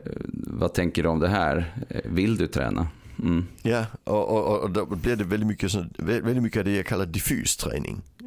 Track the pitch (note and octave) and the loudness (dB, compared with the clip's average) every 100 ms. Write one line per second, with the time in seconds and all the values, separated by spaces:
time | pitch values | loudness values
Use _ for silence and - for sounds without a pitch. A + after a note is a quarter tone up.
0 | - - - - - - F2 - F2 E2 | -6 -8 -6 -6 -6 0 0 2 2 2
1 | E2 D#2+ E2+ G2+ D#2+ D2 E2 B2 - - | 2 4 4 4 4 2 0 -4 -6 -6
2 | - E2+ G2+ G#2+ E2 - B1 G1+ D#2+ - | -2 2 2 2 2 0 0 0 -2 -4
3 | - - E2+ E2+ F2+ - A#2 A#2 A2 - | -18 -4 0 2 0 -4 0 0 -2 -8
4 | - G#2+ - A2 D#2 G#2 G2+ F#2 F#2+ F#2+ | -2 0 2 2 2 2 0 -2 -2 -2
5 | A#2+ A#2+ F#2+ G#2+ G#2+ G2+ G2 G2 F2 - | 0 0 0 0 0 0 0 0 -4 -4
6 | D#2+ A2+ A2+ B2+ A#2 A2+ G2 G2+ F#2 G2 | -2 0 2 0 2 0 0 0 0 -2
7 | F#2+ E2 - B2+ - - - D2+ - - | -2 -2 -2 -2 -2 -2 -2 -4 -4 -8
8 | - _ | -10 _